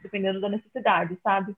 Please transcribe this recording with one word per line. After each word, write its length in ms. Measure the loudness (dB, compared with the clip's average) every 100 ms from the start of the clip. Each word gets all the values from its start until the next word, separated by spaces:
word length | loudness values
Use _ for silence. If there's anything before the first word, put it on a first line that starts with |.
dependendo 400 | -8 -2 -2 0
da 60 | -2
necessidade, 680 | -4 -6 -2 2 2 2 -2
sabe? 320 | 0 0 0